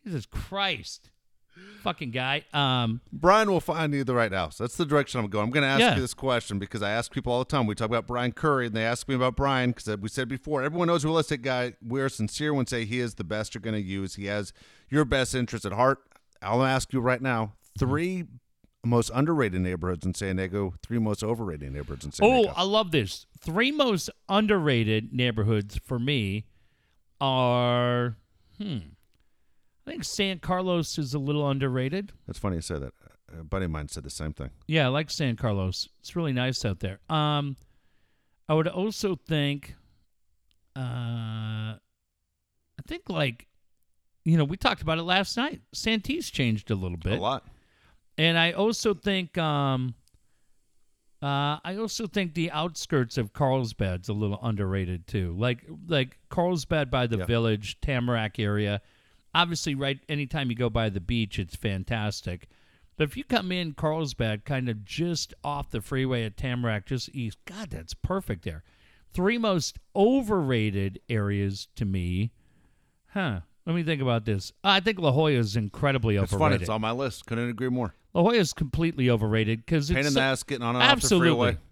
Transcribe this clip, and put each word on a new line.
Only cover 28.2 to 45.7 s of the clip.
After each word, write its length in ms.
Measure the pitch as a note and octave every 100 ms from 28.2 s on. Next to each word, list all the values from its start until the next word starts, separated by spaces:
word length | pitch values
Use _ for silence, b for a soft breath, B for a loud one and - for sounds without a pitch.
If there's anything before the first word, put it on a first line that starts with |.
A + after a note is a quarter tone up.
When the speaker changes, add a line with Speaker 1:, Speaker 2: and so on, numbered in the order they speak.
| _ _ _ -
Speaker 1:
hmm, 180 | G#3 B2+ D2+ - _ _ _ _ _ _ _ _ -
I 60 |
think 120 | E4
San 360 | D3+ - G3 F3+
Carlos 580 | - F3+ F#3 F3 D3+ -
is 160 | C#3
a 60 | C#3+
little 300 | C#3 D3 C#3+
underrated. 600 | C3+ C3+ B2+ C3 F#3 G3+ - -
Speaker 2:
That's 120 | -
funny 180 | G2+ E2+
you 40 |
say 160 | - D#2+
that. 160 | C2 _ - _ - E2
A 60 |
buddy 220 | D#2 F#2+ F#2
of 60 |
mine 160 | D#2 D2
said 140 | -
the 60 | C2+
same 220 | - D#2
thing. 180 | D2 C2+ - -
Speaker 1:
Yeah, 180 | D#3+ C3
I 40 |
like 200 | C#3 D#3
San 260 | - C#3 A2+
Carlos. 540 | A#2 G2+ F#2 F2+ - _
It's 160 | - F3
really 180 | D#3+
nice 300 | B2+ B2+ B2 A2+
out 140 | F#2
there. 200 | G2 G2 -
Um, 480 | D#3+ D3+ D3 C#3+ C3 - _ _ _ _ _ _ _ -
I 60 |
would 140 | D#3 D#3+
also 480 | F#3 G#3 G#3 G3+ E3+
think, 600 | - D#3 C#3+ C#3+ - - _ _ _ _ _ _ _ _ _ C3
uh, 40 |
I 1000 | B2+ A#2+ A#2+ A#2 A2+ A2 A2 A2 A2 A2 _ _ _ _ _ _ _ _ _ - -
think, 240 | E4+ -
like, 380 | E3+ C#3 A#2+ - _ _ _ _ _ _ _
you 140 | E3 E3
know, 60 | C#3+
we 120 | F#3+
talked 240 | E3+ D3
about 160 | D#3+ D#3+
it 60 |
last 320 | E3+ F#3 F#3+ -
night. 240 | C#4 - _